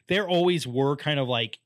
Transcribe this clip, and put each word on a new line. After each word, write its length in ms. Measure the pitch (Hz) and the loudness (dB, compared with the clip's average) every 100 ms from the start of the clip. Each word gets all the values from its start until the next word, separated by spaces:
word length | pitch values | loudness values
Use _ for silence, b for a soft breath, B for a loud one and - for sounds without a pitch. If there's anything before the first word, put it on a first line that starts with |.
| - | -4
there 180 | 185 190 | -2 0
always 400 | 175 180 175 127 | 2 2 2 -2
were 300 | 120 139 143 | 0 0 0
kind 240 | 151 147 | 0 0
of, 80 | 127 | 0
like, 300 | 120 113 - | -2 -4 -8